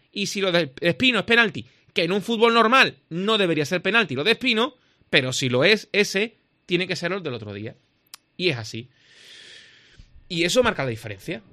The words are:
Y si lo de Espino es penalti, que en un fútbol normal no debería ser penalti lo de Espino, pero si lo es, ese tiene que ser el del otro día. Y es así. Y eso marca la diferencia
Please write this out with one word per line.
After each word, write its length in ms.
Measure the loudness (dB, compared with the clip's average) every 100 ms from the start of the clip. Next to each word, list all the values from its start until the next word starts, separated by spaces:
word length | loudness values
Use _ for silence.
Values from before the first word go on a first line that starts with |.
| _
Y 180 | -8 -6
si 120 | -2
lo 100 | 0
de 200 | 0 -2 -2
Espino 380 | -2 2 2 2
es 80 | 2
penalti, 400 | 2 2 -2 -12 _ _
que 120 | -4
en 80 | -2
un 100 | -2
fútbol 320 | -2 2 4
normal 420 | 4 4 4 4 0 -10
no 260 | -6 0 2
debería 300 | 2 0 0
ser 160 | -2
penalti 320 | 0 0 0
lo 100 | -2
de 60 | 0
Espino, 460 | 0 0 0 0 -4 _ _ _
pero 240 | 0 0
si 160 | -2 0
lo 140 | 2
es, 260 | 4 2 0
ese 460 | -2 0 -2 -4 -8 _ _
tiene 220 | -4 -2 -2
que 100 | -6
ser 160 | -6
el 100 | -6
del 120 | -6
otro 180 | -8 -10
día. 240 | -12 -12 -14 _ _ _ -20 _ -2
Y 100 | -2
es 80 | -2
así. 320 | -6 -12 -14 _ _ _ -20 -20 -20 -20 -20 _ _ -20 -20 -20 -8
Y 140 | -2
eso 180 | 2 2
marca 220 | 2 0
la 60 | -4
diferencia 520 | -6 -10 -12 -10 -12 -14